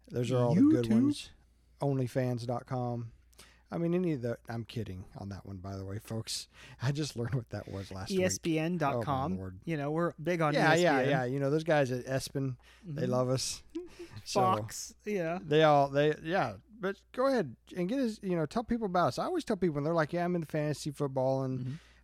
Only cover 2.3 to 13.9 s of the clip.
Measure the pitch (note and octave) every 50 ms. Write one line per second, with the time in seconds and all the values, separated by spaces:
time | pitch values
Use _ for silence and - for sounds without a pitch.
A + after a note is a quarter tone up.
2.3 | B2 A#2+ A#2 B2 B2 A#2 A#2 - C3+ B2+ B2 B2 A#2+ A#2+ A#2 A2 - - _ _
3.3 | _ - - - - _ _ _ G3+ F3 E3+ E3+ E3+ F3+ F#3 E3+ D#3 B2+ A#2 A#2+
4.3 | A#2 - - - A2+ A#2 A2+ - - A#2+ G#2 G#2 F#2 F#2 F#2+ - - - G2+ G2
5.3 | G2 F2 - G2 G2 F#2 F2 G2 G2 G2 F#2+ F#2+ G2 G2+ - - A2+ A2+ A2+ -
6.3 | - - - - _ - - - - - A#2 B2+ C#3+ C#3+ D#3 C3+ - - A#2+ A#2
7.3 | - C3 A2+ - - G#2 - - G2+ G2 G2 - F#2+ F#2 F#2+ - G3 F#3+ F#3 F#3
8.3 | F#3 - - F3 D#3+ D#3 D#3 E3 F3+ E3+ D#3 C#3 - A#2+ A2+ D3+ C#3 C3 C3+ D#3
9.3 | F#3+ F#3 F#2+ F#2 F#2 G2 - - E3 D3 C#3 C#3+ D3+ E3 F3 E3 - - D3 E3
10.3 | F3+ E3 D#3+ D3+ D3 - F#3+ D#3+ D#3+ E3+ F3 E3+ D3 C3 B2+ C#3+ C#3+ C3 B2+ B2
11.3 | C3 C#3 C#3 C#3 C#3+ D#3+ D#3+ E3 D#3 D3 C#3 A#2+ B2 B2 A#2 - C3+ C3 - -
12.3 | - C#3+ C3+ C3+ B2 - - - - - - F3+ D3 C#3+ - B2 B2 B2+ B2+ B2
13.3 | C3 B2+ - - - - - - - E4 F4+ E4+